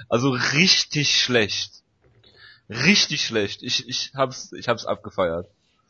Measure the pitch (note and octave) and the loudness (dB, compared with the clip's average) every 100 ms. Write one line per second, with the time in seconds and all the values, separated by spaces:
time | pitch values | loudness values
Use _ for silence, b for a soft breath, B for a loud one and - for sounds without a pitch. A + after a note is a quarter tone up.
0 | B A#2+ C#3 B2 A2+ C#3 F#3 - - D3+ | B 0 2 0 0 2 4 4 0 -2
1 | C3+ - - B2 G2+ - - - _ _ | 0 0 2 2 2 -2 -8 -12 _ _
2 | _ _ b b b b - A2 D3 G#3 | _ _ b b b b -12 0 4 4
3 | - D3 - A2 G2+ - B2 - A#2+ B2+ | 2 -2 -2 0 0 -4 -4 -4 -4 -8
4 | - C3+ C3+ B2+ - D2+ A2 A2+ - G#2 | -8 -2 -2 -4 -14 -10 -4 -4 -2 -6
5 | G#2 - F2+ E2 F2 _ _ _ | -6 -2 0 0 -6 _ _ _